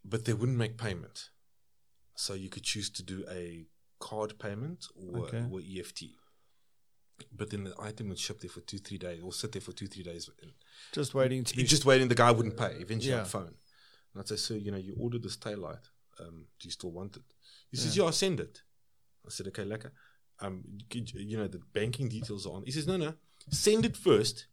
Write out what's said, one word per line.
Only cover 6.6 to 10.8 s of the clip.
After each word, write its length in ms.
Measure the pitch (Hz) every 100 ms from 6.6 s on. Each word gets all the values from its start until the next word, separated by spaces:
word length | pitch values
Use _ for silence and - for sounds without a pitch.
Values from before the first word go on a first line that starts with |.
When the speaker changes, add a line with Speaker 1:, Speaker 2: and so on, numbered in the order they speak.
| _ _ _ _ _ - -
Speaker 1:
But 140 | 101 104
then 140 | 104
the 80 | 95 -
item 300 | 107 110 104
would 100 | 90
ship 200 | - -
there 80 | 90
for 120 | 87
two, 160 | - 101
three 200 | - -
days, 220 | 90 85
or 100 | 180
sit 180 | - -
there 100 | -
for 100 | -
two, 160 | 90 98
three 160 | 101
days. 260 | 87 85 - -
And 100 | - - - -